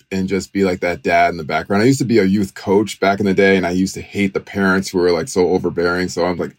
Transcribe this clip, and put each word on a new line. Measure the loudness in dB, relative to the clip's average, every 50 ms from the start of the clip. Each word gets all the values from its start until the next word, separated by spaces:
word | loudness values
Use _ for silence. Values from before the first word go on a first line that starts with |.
| _ -6
and | -4 -4 -2
just | -2 -2 -4 -4 -4 -2
be, | 0 0
like, | 0 0 0
that | -2 -4 -4 -2 -2
dad | 2 2 4 4 2
in | 0
the | -4 -6
background. | -4 -4 -4 -2 0 0 2 4
I |
used | 4 2 2
to | 0
be | 0 2 2
a | 2
youth | 2 2 0 -2 -4 -8
coach | -8 -2 0 2 2 0 -2 -4 -2
back | 0 0 0 0
in | 0
the | 0 2
day, | 4 4 4 4
and | 2 2
I | 0
used | 0 0 -2 -2 -4
to | -8
hate | -12 -8 -4 -2 -2 -2 -2
the | -4
parents | -8 -6 -4 0 0 2 2 0 -2 -2
who | -2 0
were, | 2 2
like, | 0 0 -2
so | -2 0 0 2 2
overbearing. | 2 0 -2 -2 -2 -2 0 0 0 -2 -4 -4
So | -2 -2 -2
I'm | -2 -2
like, | -4 -6 -8 -6